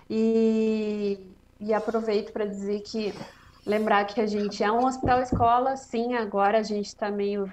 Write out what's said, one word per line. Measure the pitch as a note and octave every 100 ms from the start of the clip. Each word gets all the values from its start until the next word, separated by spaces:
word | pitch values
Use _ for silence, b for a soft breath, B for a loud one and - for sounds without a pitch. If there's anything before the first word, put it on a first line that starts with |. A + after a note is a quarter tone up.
| -
E, | A3 A3+ A3+ A3 A3 A3 A3 G#3+ G#3 G3+ G3 F#3 - _ _
e | G#3
aproveito | G#3+ G#3+ A3+ A3 G#3 A3
pra | B3 G#3
dizer | G3 G3 G#3
que, | G3+ A3+ G#3+ - - B B B -
lembrar | G#3+ A3 G3+ G3+
que | -
a | G#3
gente | G#3 G#3 -
é | G#3
um | A#3 B3+
hospital | B3+ - B3
escola, | B3+ - A#3 A#3+ C4 C4
sim, | - A#3 A#3
agora | B3 G#3+ G3+ G3+ A3
a |
gente | G#3 G#3 G3+
tá | - G#3
meio | G#3 G3+ G3+ G3